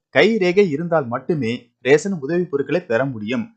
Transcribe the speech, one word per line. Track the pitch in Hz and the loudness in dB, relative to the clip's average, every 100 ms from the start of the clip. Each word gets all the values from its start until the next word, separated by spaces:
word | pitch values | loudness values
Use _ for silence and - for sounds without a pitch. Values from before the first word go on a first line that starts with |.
| _ 135 | _ 2
கைரேகை | 185 226 180 180 196 | 4 4 2 2 2
இருந்தால் | 139 170 165 120 | 0 -2 -2 -2
மட்டுமே | 120 131 160 113 123 - _ | -4 -4 -2 -2 -4 -10 _
ரேஷன் | 123 151 196 185 | 2 2 2 -6
உதவி | 135 175 | -2 -2
பொருட்களை | 175 139 139 160 | -2 -4 -2 -4
பெற | 175 113 139 | 0 0 0
முடியும். | 113 104 123 107 | -4 -4 -4 -4